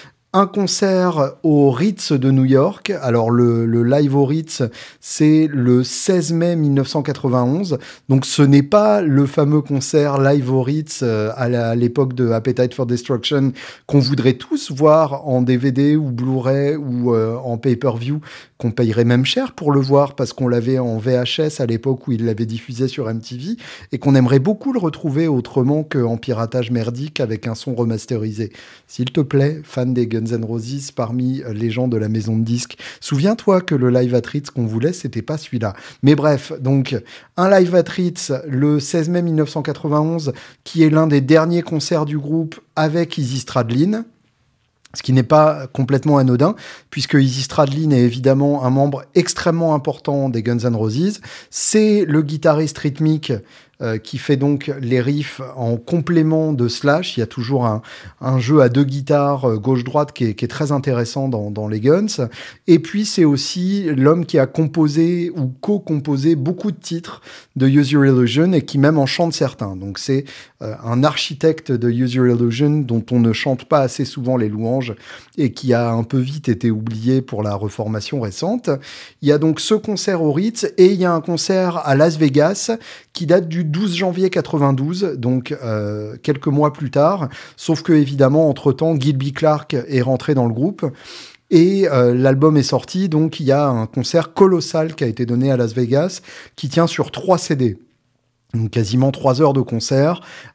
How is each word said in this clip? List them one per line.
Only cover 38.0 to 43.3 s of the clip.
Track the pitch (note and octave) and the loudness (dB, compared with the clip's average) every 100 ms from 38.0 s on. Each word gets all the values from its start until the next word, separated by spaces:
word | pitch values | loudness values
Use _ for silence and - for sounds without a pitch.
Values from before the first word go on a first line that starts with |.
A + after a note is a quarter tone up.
| F3+ F3 - C3 | -4 -4 -6 -6
le | D3+ C3 D3 D3 | -4 0 2 2
seize | C#3 E3+ D#3+ | 0 -2 0
mai | F3 | 0
mille | E3+ | 0
neuf | D#3 D3+ | 0 0
cent | D#3+ | -4
quatre-vingt-onze, | D3+ C#3 D3+ D3+ D#3 E3 C#3+ - - _ | -6 -6 -2 0 0 -2 -6 -8 -12 _
qui | - E3 | -4 4
est | D#3 | 4
l'un | D#3 D#3+ | 4 4
des | C#3+ | 2
derniers | C3+ D#3+ D#3+ E3+ | 6 4 4 0
concerts | E3+ D#3+ - E3 | -2 -4 -2 -2
du | D3+ D3+ | -2 -4
groupe | C#3+ D#3+ D#3+ - _ | -4 -4 -4 -10 _
avec | - D#3 E3 E3 - | -2 0 0 -2 -4
Izzy | B2 | -4